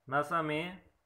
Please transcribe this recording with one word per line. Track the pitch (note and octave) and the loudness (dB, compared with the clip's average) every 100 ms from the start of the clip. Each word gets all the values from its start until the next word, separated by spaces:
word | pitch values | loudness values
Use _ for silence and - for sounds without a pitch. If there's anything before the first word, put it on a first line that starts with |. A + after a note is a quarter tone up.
| B2+ | -2
नासा | C#3+ D3 E3+ | 0 2 0
में | D3+ D3+ F3 F#3 - _ | 2 0 -2 -8 -18 _